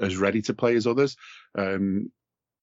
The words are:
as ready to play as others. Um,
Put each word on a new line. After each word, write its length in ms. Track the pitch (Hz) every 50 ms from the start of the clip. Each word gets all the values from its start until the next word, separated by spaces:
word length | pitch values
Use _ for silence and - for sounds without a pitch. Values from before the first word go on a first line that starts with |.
as 160 | 113 98 92
ready 240 | 92 98 98 101 113
to 140 | 107 - 110
play 200 | - 127 117 120
as 120 | 117 107
others. 320 | 117 117 131 139 139 - - - - - - - _ _
Um, 560 | 98 98 95 98 95 98 98 95 101 - - - _ _ _ _ _ _ _ _ _